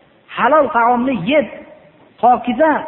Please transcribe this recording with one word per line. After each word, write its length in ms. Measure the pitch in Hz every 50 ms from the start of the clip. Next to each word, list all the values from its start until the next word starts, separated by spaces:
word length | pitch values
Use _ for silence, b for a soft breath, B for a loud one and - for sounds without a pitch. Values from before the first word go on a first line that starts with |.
| _ _ _ _ _ -
halol 360 | - - 208 240 294 311 285 220
taomni 460 | - 233 233 233 247 240 240 269 269 196 165
yeb, 240 | 214 294 302 226 - - - - - - - - _ _ _ _ _ _ -
pokiza 520 | - 240 247 247 - 247 226 233 311 311 277 214 -